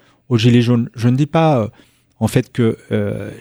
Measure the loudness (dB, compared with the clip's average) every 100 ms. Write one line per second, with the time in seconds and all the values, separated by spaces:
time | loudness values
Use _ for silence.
0 | _ _ -4 0 4 4 2 0 -2 -2
1 | 0 0 0 0 2 2 -2 -8 _ _
2 | _ -6 -2 -2 -2 0 -2 -2 -6 -4
3 | -4 -6 -10 -10